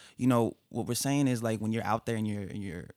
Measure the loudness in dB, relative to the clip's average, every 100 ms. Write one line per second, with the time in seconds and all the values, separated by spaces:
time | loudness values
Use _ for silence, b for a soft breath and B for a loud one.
0 | B B 4 6 4 -2 _ -6 -4 -2
1 | 0 2 2 2 0 0 0 -2 0 -2
2 | 0 -2 -2 -4 -6 -8 -8 -10 -12